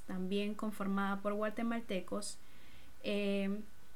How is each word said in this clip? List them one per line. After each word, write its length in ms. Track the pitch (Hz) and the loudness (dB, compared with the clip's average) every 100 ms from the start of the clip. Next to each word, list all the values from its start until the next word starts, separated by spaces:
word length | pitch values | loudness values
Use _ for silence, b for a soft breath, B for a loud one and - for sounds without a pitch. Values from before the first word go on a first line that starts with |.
| - | -2
también 480 | 185 185 202 208 208 | -2 2 2 2 0
conformada 640 | 214 208 196 196 196 196 | 0 0 2 4 2 2
por 140 | 208 | 2
guatemaltecos, 1040 | 208 214 214 233 233 233 190 180 196 - - B B B B B B | 2 0 2 0 0 0 0 0 -2 -2 -4 B B B B B B
eh, 560 | - 202 202 202 196 202 214 - - | 0 2 2 2 2 0 -2 -6 -6